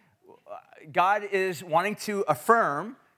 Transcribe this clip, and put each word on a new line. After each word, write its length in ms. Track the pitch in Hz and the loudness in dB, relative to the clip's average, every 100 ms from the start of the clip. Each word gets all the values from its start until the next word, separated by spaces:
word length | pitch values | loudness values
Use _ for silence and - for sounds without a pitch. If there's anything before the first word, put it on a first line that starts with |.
| _ _ - - - 101 - - 156 | _ _ -20 -20 -18 -18 -20 -20 -4
God 320 | 180 180 208 | 2 2 2
is 400 | 208 196 190 160 | 0 -2 -2 -4
wanting 320 | 180 156 196 208 | -2 0 0 -4
to 280 | - 202 175 | -6 -2 0
affirm 680 | 147 - 233 175 143 208 - _ | 0 4 4 2 -2 -6 -12 _